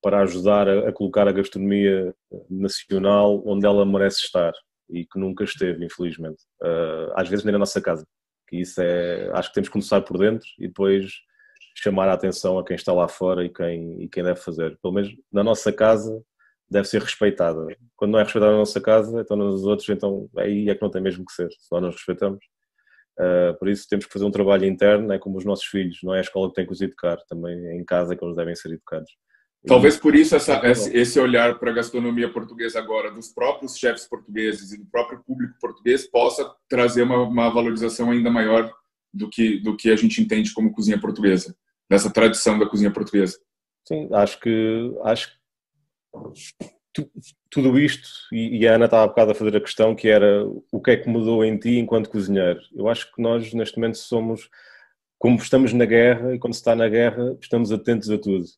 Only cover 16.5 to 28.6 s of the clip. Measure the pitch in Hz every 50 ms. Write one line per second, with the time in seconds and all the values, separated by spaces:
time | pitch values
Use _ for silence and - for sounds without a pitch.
16.5 | _ _ _ _ 95 101 98 - - 107 - - - - 107 101 98 - 87 85
17.5 | 80 78 80 80 - _ _ _ _ _ 107 104 107 110 104 - - 113 104 107
18.5 | 107 107 104 104 - 98 - 110 110 110 104 110 117 117 107 - 107 104 101 101
19.5 | 98 98 95 101 104 104 - - 104 98 - 101 98 98 101 - _ 90 101 101
20.5 | 104 101 107 104 98 - 107 101 - 92 95 95 87 90 92 - - - 87 82
21.5 | - _ _ _ 85 87 90 90 85 - - - 90 - - 98 98 98 _ _
22.5 | _ _ _ _ _ _ _ _ _ _ _ _ _ - 90 90 90 90 90 87
23.5 | 87 - 95 98 101 101 - _ 107 101 - - - 98 101 101 101 101 98 98
24.5 | 101 95 95 98 92 87 104 101 104 104 113 107 98 95 - 101 95 95 92 101
25.5 | 98 92 - - - 98 92 87 85 - - 92 95 95 92 - - 95 95 92
26.5 | - - 90 87 95 87 98 90 - - - 87 85 82 - _ 87 85 85 87
27.5 | 87 87 85 85 85 87 87 - 90 87 90 85 90 87 87 85 85 85 85 85
28.5 | 85 -